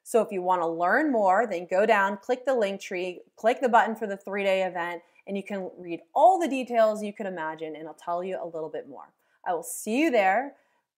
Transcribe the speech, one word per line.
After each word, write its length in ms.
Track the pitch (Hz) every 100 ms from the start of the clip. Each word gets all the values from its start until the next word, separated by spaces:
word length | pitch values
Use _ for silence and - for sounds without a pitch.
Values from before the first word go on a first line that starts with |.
So 200 | - 226
if 100 | 208
you 100 | 196
want 180 | 180 180
to 60 | 170
learn 460 | 165 175 233 311
more, 340 | 233 190 190 233
then 200 | 175 175
go 200 | 185 214
down, 300 | 208 196 208
click 280 | - 254
the 120 | 277 262
link 240 | 202 196
tree, 420 | - 185 180 175 - -
click 240 | 220 254
the 80 | 262
button 260 | 226 208
for 140 | 220 214
the 80 | 196
three-day 480 | - 202 196 190
event, 380 | 185 175 170 170 - _ -
and 120 | 196
you 40 |
can 280 | 190 202 180 -
read 240 | 180 165 -
all 240 | 254 330 381
the 80 | 320
details 560 | 262 240 240 220 208
you 120 | 208
can 120 | 202 196
imagine, 480 | 175 156 160 160
and 140 | 151 160
I'll 60 |
tell 280 | 147 - 175
you 160 | 185 185
a 60 |
little 240 | 170 165 156
bit 180 | 147 127
more. 280 | 120 71 _ _ _
I 120 | -
will 80 | 170
see 380 | 175 - 214 240
you 100 | 320
there. 440 | 240 190 208 277 - _ _ _